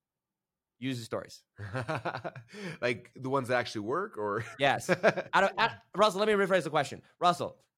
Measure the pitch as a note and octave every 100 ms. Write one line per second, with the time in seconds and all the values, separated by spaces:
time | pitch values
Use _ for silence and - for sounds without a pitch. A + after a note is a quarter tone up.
0 | _ _ _ _ _ _ _ _ B2+ B2
1 | A2+ G#2 - - _ - G2+ B2+ A#2+ D3
2 | E3+ - D#3+ B2 - G#3 F#3+ - A#2+ A#2+
3 | - C3 C3 C3+ A#2+ B2 A#2+ A2 G#2 D#3
4 | G#3 - G#2 G#2 A2+ - C#3 A2+ - F3
5 | - - - F3 G3 - A3 - _ F3+
6 | G#3+ F#3 G#3+ G3+ F#3+ F#3 D3+ D3+ C#3 G2+
7 | - - F3 E3+ G#2 - _